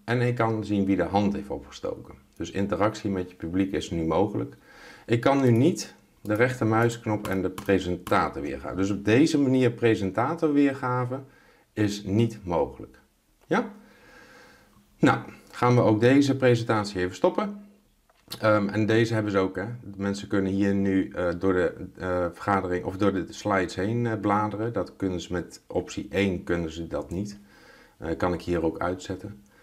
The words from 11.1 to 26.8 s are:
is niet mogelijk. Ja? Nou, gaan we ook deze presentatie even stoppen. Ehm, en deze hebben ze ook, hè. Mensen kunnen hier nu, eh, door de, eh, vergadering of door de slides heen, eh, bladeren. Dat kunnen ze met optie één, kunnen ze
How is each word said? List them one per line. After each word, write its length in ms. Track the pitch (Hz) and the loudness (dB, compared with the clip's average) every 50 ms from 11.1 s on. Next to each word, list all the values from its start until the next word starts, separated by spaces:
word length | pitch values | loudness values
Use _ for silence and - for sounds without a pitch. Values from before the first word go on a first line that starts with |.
| 127 135 - - - _ _ _ _ _ _ _ _ | -6 -8 -10 -14 -20 _ _ _ _ _ _ _ _
is 300 | 110 107 101 101 - - | 0 0 0 0 -4 -4
niet 360 | 92 98 110 120 110 - - - | 0 2 2 2 2 -2 -8 -6
mogelijk. 560 | 87 85 80 71 64 - - - - - - _ _ _ _ _ _ _ _ _ | -2 0 0 0 -2 -4 -14 -16 -18 -18 -20 _ _ _ _ _ _ _ _ _
Ja? 260 | _ - 226 - - - - - - - _ - - - - - - - - - - - _ _ _ _ - _ _ _ _ | _ 0 0 0 -2 -12 -18 -20 -20 -20 _ -20 -20 -20 -20 -20 -20 -20 -20 -20 -20 -20 _ _ _ _ -20 _ _ _ _
Nou, 200 | - 131 - - - - - - - - | 4 4 4 2 -2 -12 -18 -20 -20 -20
gaan 240 | - - 120 123 123 | -4 0 2 4 6
we 60 | 120 | 6
ook 180 | 98 101 110 104 | 6 6 4 6
deze 360 | 117 123 135 143 139 131 131 | 6 6 6 6 6 4 2
presentatie 640 | 120 131 127 123 113 - - 117 107 104 101 101 92 | 4 4 4 4 4 2 0 0 0 0 -2 -2 -2
even 140 | 90 90 95 | -2 -2 -2
stoppen. 480 | - - 185 175 - 214 202 - - - - - _ _ _ _ _ _ _ _ _ _ _ - - | 0 0 2 2 0 -4 -4 -6 -12 -16 -20 -20 _ _ _ _ _ _ _ _ _ _ _ -12 0
Ehm, 280 | - 110 107 107 101 | 2 4 4 4 2
en 180 | 98 101 107 110 | 0 0 -2 0
deze 280 | 101 110 113 117 113 113 | 2 4 2 2 2 0
hebben 180 | 110 104 104 | -2 -2 0
ze 60 | 98 | 2
ook, 180 | 98 95 95 92 | 2 0 0 -2
hè. 100 | 92 98 117 120 - - - 98 | -6 -8 -8 -10 -12 -14 -16 -10
Mensen 320 | 95 98 98 98 - - | -4 -4 -2 -2 -4 -4
kunnen 240 | - 104 98 98 95 | -2 0 0 0 0
hier 220 | 95 98 101 98 98 | 0 2 2 2 2
nu, 360 | 98 98 98 95 95 92 - | 2 2 2 2 2 0 -2
eh, 180 | - - 90 87 85 85 | -4 -4 -2 -2 -2 0
door 140 | 92 95 92 | 0 2 2
de, 200 | 90 87 78 - - 87 90 - | 2 0 0 -2 -6 -14 -14 -12
eh, 280 | - 87 92 90 90 90 85 - | -8 -6 -4 -2 -2 -2 -4 -6
vergadering 520 | - - 104 101 98 92 90 90 90 - | -6 -2 0 0 0 0 -2 -4 -4 -4
of 120 | 90 95 | -6 -2
door 160 | 92 104 98 95 | 0 0 2 2
de 120 | 92 82 - | 0 -4 -6
slides 460 | - - - 104 101 95 90 85 - | -10 -8 -2 0 0 0 0 -2 -2
heen, 300 | 92 92 107 117 120 120 | -4 -4 -2 -2 -2 -2
eh, 140 | 117 113 104 | -2 -2 -2
bladeren. 540 | 95 107 101 104 107 107 101 101 113 120 120 | 0 0 2 2 0 -2 -4 -4 -6 -4 -4
Dat 220 | 101 87 - - | -4 -6 -6 -6
kunnen 260 | - 98 95 92 87 | -4 -4 -2 -2 -4
ze 120 | 82 - 90 | -6 -4 -6
met 280 | 87 82 - - - _ | -6 -6 -8 -16 -20 _
optie 400 | _ - 92 90 - - 101 - - | _ -4 -4 -4 -4 -10 -10 -10 -4
één, 340 | - 95 101 98 90 85 - | 0 0 2 2 0 -2 -2
kunnen 280 | - 87 87 85 80 | -4 -2 -2 -2 -4
ze 160 | 80 85 | -6 -8